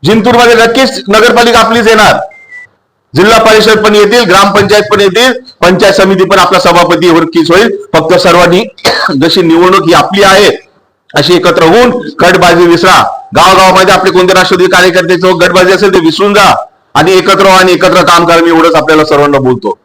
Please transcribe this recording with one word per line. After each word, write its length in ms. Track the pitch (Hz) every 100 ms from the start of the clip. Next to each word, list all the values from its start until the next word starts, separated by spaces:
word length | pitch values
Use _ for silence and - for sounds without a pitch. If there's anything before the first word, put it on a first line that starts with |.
जिंतूरमध्ये 520 | 143 226 214 233 240 233
नक्कीच 480 | 233 233 262 - -
नगरपालिका 520 | 208 233 220 233 214
आपलीच 280 | 226 226 220
येणार, 300 | 220 202 - - - - - - _ _ _ _
जिल्हा 240 | 131 196 226
परिषद 400 | 226 214 214 220 214
पण 100 | 208
येतील, 280 | 202 240 220
ग्रामपंचायत 540 | 185 202 202 196 208 208
पण 100 | 208
येतील, 320 | 196 185 254 247 - _
पंचायत 340 | 175 180 202
समिती 320 | 196 190 190 180
पण 140 | 196
आपला 200 | 180 185
सभापती 500 | 180 170 175 170 175
नक्कीच 400 | 165 165 170 160
होईल. 240 | 175 226 - -
फक्त 200 | 160 156 175
सर्वांनी 480 | 180 175 175 175 226 - -
<coughs> 360 | - - 143
जशी 200 | 160 190
निवडणूक 460 | 170 165 180 190 156
ही 60 |
आपली 300 | 165 147 190
आहे 260 | 196 190 202 - - _ _ _ _ 147
अशी 180 | 147
एकत्र 300 | 175 175 165
होऊन 280 | 165 208 247 - - -
गटबाजी 440 | 170 185 180 170 175
विसरा. 360 | 170 185 165 113 - - -
गावागावामध्ये 580 | 175 - 190 185 185
आपले 180 | 185 190
कोणते 220 | 175 180
राष्ट्रवादी 360 | 185 185 185 180
कार्यकर्ते 440 | 185 185 180 170 175
जो 180 | 185 175
गटबाजी 380 | 175 175 180
असेल 200 | 190 202
ते 60 | 185
विसरून 340 | 165 156 202
जा 200 | 208 190 - - _ _
आणि 200 | 139 160 185
एकत्र 260 | 175 190
व्हा 140 | 196 185
आणि 140 | 185
एकत्र 320 | 170 185 180
काम 220 | 175 170 170
करा. 160 | 170
मी 80 | 165
एवढंच 260 | 165 165 165
आपल्याला 300 | 151 156 151
सर्वांना 340 | 147 143 139
बोलतो. 380 | 131 123 104 90